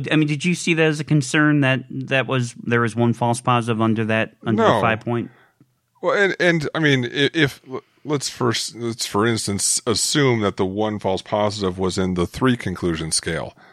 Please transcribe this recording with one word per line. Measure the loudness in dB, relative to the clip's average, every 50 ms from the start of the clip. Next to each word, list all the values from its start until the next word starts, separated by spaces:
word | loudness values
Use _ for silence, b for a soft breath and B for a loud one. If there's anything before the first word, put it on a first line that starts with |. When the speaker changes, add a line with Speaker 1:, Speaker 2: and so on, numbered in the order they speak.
| 0 0
Speaker 1:
I | 2
mean, | 2 2 2
did | 0 -2 0
you | -2 -2
see | -2 0 -2 2
that | 2 2
as | 2 2 -2
a | -2
concern | 0 2 2 2 2 2 4 4 4 4 4
that, | 4 2 2 0 -4 -8
that | -10 -10 -6 -2 0 0 0
was, | 0 0 -2 -2 -2 -6 -10
there | -2 0 2 2
was | 2 2 2
one | 2 2 2
false | 2 2 0 0 0 0
positive | 0 2 2 2 2 -2 0 0
under | 2 0 2 0 0
that, | 0 0 0 0 -2 -6 _ -4
under | -2 0 2
the | 4 4 4
Speaker 2:
No. | 4
Speaker 1:
five | 2 2 0 0
point? | -2 -4 -4 -4 -4 -8 b b b b b b _ _ _ _ _ _ _ _
Speaker 2:
Well, | -2 0 2
and, | 2 2 0 0 2
and | 2 2 2 2 0 -2 -2
I | 0
mean, | 2 2 2 2 0
i-, | -2 0 0 0 0
if, | 2 2 0 0 0 -8 _ -12
l-, | -12 -12 -12 _ _ _ _
let's | -4 -4 -4 -4 -8
first, | -4 0 0 0 0 0 -4 -8 -10
let's | -8 -8 -8 -6 -6 -8
for | -4 0 0 2
instance | 2 0 0 -2 -4 -4 -2 0 -2 -2 -2 -2
assume | -2 -2 0 -2 0 0 2 2 2 2 2
that | 0 -2 0
the | 0 -2
one | -2 0 -2 -2 -2 -4 -4
false | -2 -2 -2 -2
positive | -4 -2 0 0 0 0 -2 -2 -4 -4 -2 -2
was | -2 -2 0 0
in | 0 0 0
the | 0 -2
three | -2 -2 -2 0 0 0
conclusion | 0 -2 -6 -6 -4 -2 -4 -2 -2 -4 -4
scale. | -4 -4 -4 -4 -6 -6 -8 -10 -14 B B B